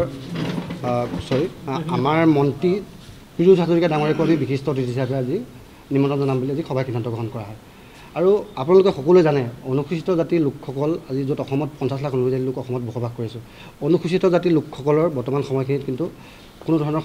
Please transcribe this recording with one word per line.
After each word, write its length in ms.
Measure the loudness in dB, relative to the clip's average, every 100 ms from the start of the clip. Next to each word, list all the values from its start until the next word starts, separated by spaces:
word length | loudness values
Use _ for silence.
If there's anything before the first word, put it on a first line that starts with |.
আহ, 1040 | 0 -6 -10 -6 -6 -6 -8 -6 -4 -2 -2 -6 -2
চৰি, 160 | -2 -2 -6 -8
আ-, 160 | -6 -4 -2
আমাৰ 220 | 2 4 4
মন্ত্ৰী 440 | 4 2 2 0 0 -4 -16 -20 -20 -10 2
পীযুষ 200 | 6 6
হাজৰিকা 300 | 6 4 4
ডাঙৰীয়াকো 340 | 2 2 2
আমি 140 | 2 2
বিশিষ্ট 280 | 2 -2 -2
অতিথি 220 | -2 -2
হিচাপে 220 | -2 -2 -2
আজি 140 | -2 -4 -6 -16 -20 -20 -2
নিমন্ত্ৰণ 280 | 2 2 2
জনাম 160 | 0 0
বুলি 120 | -2
আজি 100 | -4 -4
সভাই 160 | -4
সিদ্ধান্ত 240 | -2 -4 -4
গ্ৰহণ 200 | -6 -6
কৰা 120 | -8 -10
হয়। 120 | -14 -20 -20 -20 -20 -10
আৰু 160 | 0 2 2 0 -6
আপোনালোকে 340 | 4 6 6 2
সকলোৱে 240 | 4 6
জানে, 200 | 6 4 -2 -6
অনুসূচিত 440 | -4 -2 -2 -4 0 0
জাতিৰ 200 | 2 2 0
লোকসকল 440 | -2 -8 -4 -2 -4 -4
আজি 100 | -4
য'ত 160 | -2 -4
অসমত 300 | -2 -2 -2 -4
পঞ্চাছ 220 | -4 -4
লাখ 100 | -2
অনুসূচিত 200 | 0 0
জাতিৰ 120 | 0 -2
লোক 80 | -6
অসমত 240 | -6 -6 -6
বসবাস 240 | -6 -6 -6
কৰিছোঁ, 260 | -8 -8 -16 -20 -20 -6
অনুসূচিত 440 | 0 0 0 0 2
জাতিৰ 180 | 2 2 2
লোকসকলৰ 500 | 0 -4 0 2 2 -2
বৰ্তমান 260 | -4 -4 -2
সময়খিনিত 340 | -2 -2 -2 -4
কিন্তু 160 | -6 -6 -10 -20 -20 -20 -10
কোনো 160 | -2 0
ধৰণৰ 240 | 0 -4